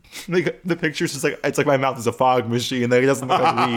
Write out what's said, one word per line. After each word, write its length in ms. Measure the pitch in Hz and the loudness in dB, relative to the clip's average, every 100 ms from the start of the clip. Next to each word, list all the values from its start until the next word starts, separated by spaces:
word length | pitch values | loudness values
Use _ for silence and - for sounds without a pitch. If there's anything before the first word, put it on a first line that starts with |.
<laughs> 260 | - - - | -20 -16 -4
like, 320 | 175 180 - | -2 -2 -4
the 120 | 180 170 | -4 -2
picture's 360 | 160 147 165 | -4 -4 -4
just 120 | 139 | -2
like, 160 | 151 - | -4 -2
it's 140 | 143 139 | -2 0
like 100 | 143 | 2
my 80 | 139 | 2
mouth 200 | 135 127 | 0 -2
is 100 | 117 | -4
a 60 | |
fog 340 | - 127 127 113 | 2 2 2 0
machine. 420 | 120 117 131 120 | -2 -2 -2 2
Like, 140 | 123 | 4
it 40 | 135 | 4
doesn't 200 | 135 131 | 2 0
look 140 | 180 | 0
like 260 | 165 120 123 | 2 2 0